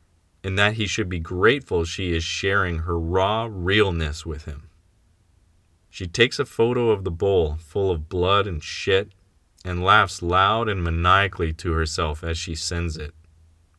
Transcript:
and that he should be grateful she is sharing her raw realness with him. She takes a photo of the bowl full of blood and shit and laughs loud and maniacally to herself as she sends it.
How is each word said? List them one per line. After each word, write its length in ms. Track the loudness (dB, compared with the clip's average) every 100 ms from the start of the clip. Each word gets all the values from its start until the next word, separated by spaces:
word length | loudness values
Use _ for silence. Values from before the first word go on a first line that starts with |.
| _ _ _ _
and 140 | -4 0
that 160 | 0
he 140 | 0 -4
should 220 | -2 -2
be 100 | -4
grateful 640 | -4 2 4 4 0 -2
she 320 | -2 -4 -2 -2
is 80 |
sharing 560 | -2 -2 0 0 0 -2
her 180 | -2 -2
raw 500 | 0 2 2 0 -4
realness 720 | -4 2 4 4 2 -4 -6 -8
with 200 | -10 -10
him. 240 | -14 -16 _ _ _ _ _ _ _ _ _ _ _ _
She 180 | -10 -2
takes 320 | 2 2 2
a 60 | -4
photo 440 | 2 2 2 2
of 140 | 2
the 80 | -2
bowl 460 | 0 2 4 2 -2
full 340 | -6 -2 0
of 180 | -2 -4
blood 380 | -2 2 2 0
and 160 | -4
shit 480 | -8 -6 0 0 0 _ _ _ _ _
and 200 | -6 -2
laughs 380 | 4 4 4 -2
loud 460 | 0 2 4 2 0
and 160 | -2
maniacally 680 | 0 2 4 4 2 0 -4
to 200 | -2 -2
herself 500 | 0 -2 -2 -4 -4
as 140 | -6 -6
she 180 | -6 -8
sends 420 | -6 -4 -4 -6
it. 160 | -10 -14 _ _ _ _ _